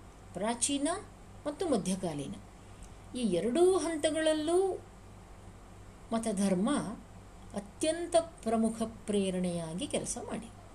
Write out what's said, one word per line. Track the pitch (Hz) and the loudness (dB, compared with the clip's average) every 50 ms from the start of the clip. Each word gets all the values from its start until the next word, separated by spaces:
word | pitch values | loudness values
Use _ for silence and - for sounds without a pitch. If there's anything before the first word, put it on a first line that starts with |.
| - - - - - - - | -18 -18 -18 -18 -16 -10 -6
ಪ್ರಾಚೀನ | 165 190 220 240 240 - - 285 277 277 311 349 403 - - - - - - - - - 285 | -4 -2 -2 0 2 2 2 2 2 2 0 -2 -2 -6 -10 -16 -18 -18 -18 -14 -10 -8 -6
ಮತ್ತು | 294 - 392 339 | -4 -2 0 2
ಮಧ್ಯಕಾಲೀನ, | 269 208 170 185 190 185 - 175 156 143 139 - - - - - - - - - - - - - - - - - - 247 | 2 2 2 0 -2 0 0 -2 -2 -2 -4 -6 -8 -10 -12 -16 -18 -18 -18 -18 -16 -16 -16 -16 -16 -16 -14 -10 -6 -2
ಈ | |
ಎರಡೂ | 247 208 175 170 170 226 247 330 349 370 381 359 | 0 2 2 2 2 4 6 8 8 8 8 6
ಹಂತಗಳಲ್ಲೂ | 294 330 330 302 302 320 294 320 320 311 311 311 302 311 349 359 392 381 - - - - - - - - - - - - - - - - - - - - - - - - - - - - 226 | 4 0 0 2 2 2 2 4 4 4 4 4 4 4 4 6 6 4 2 -2 -6 -12 -18 -18 -18 -18 -18 -18 -18 -18 -18 -16 -16 -16 -16 -16 -18 -18 -18 -18 -18 -18 -18 -16 -8 -2 -2
ಮತಧರ್ಮ | 226 226 226 208 185 202 196 190 175 196 254 294 240 156 175 233 - - - - - - - - - - - - | 0 0 0 2 4 4 4 4 4 4 4 4 2 0 -2 -6 -8 -12 -14 -16 -18 -18 -18 -18 -18 -14 -10 -8
ಅತ್ಯಂತ | 208 196 - - - - 311 320 339 349 339 349 330 | -8 -8 -8 -6 -2 0 2 2 2 0 4 4 4
ಪ್ರಮುಖ | 330 - - - - 226 226 226 220 220 226 - | 4 4 -4 -6 0 2 4 4 4 4 2 0
ಪ್ರೇರಣೆಯಾಗಿ | 226 226 - - - - 202 208 196 190 180 185 180 180 170 170 165 160 160 180 269 - | -4 -4 -4 -8 -4 0 2 2 4 4 2 2 2 2 0 0 -2 -4 -4 -4 -4 -2
ಕೆಲಸ | - 202 - - - 240 - 480 | -2 -2 -2 -2 -4 -6 -6 -6
ಮಾಡಿದೆ. | 349 254 - - - - - - - | -6 -6 -6 -8 -12 -16 -16 -16 -18